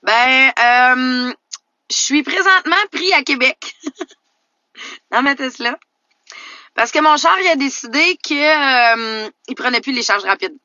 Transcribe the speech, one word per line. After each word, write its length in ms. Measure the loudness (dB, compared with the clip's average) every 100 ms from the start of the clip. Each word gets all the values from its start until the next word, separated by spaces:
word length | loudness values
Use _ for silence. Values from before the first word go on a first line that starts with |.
Ben, 480 | 2 2 4 4 2 4
euh, 720 | 2 4 4 2 0 -2 -4 -8 _ -20 _ _ _
je 60 | -4
suis 260 | 0 0
présentement 540 | 0 -2 2 2 2 0 0
pris 180 | -4 0
à 80 | 0
Québec 520 | 0 0 0 -2 -14 -14
<laughs> 1300 | -16 -14 -18 _ _ _ _ _ _ -20 -20 -20 _
dans 100 | -2
ma 120 | -2
Tesla. 440 | -2 -8 -6 -8 -8 _ _ _ _ _ -20 -20 -20 -12
Parce 180 | -4 -2
que 80 | 2
mon 160 | 2 4
char, 220 | 2 2
il 80 | 2
a 80 | 0
décidé 640 | -2 -6 -6 0 0 -2
que, 120 | -4
euh, 960 | -2 2 2 2 4 4 2 -2 -8 -10 _ -14
il 60 |
prenait 260 | -6 -4 -4
plus 120 | -4
les 100 | -6
charges 220 | -2 -2
rapides. 320 | -2 -4 -4 -10